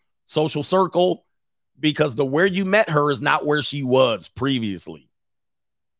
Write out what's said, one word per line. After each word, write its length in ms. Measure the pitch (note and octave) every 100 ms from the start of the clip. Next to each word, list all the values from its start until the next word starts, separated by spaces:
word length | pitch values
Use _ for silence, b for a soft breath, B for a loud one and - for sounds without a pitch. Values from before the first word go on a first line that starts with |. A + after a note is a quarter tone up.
| _ _ -
social 360 | D3+ D#3 D3+
circle, 640 | C3+ F#3 F3+ F3+ F3+ E3+ _ _ _ _ _ _
because 340 | D3+ D3 D3+
the 100 | A#2+
where 220 | C3+ D3 G3
you 180 | F#3
met 260 | F#3+ G#3 G#3+
her 200 | D3+ D3
is 100 | B2+
not 240 | C#3+ D3+
where 160 | D3 D3
she 220 | C3+ D3
was 460 | B2+ C3 B2+ G2+ -
previously. 800 | - C#3 C3 A2 F#2 - D#2 _ _ _ _ _ _ _ _ _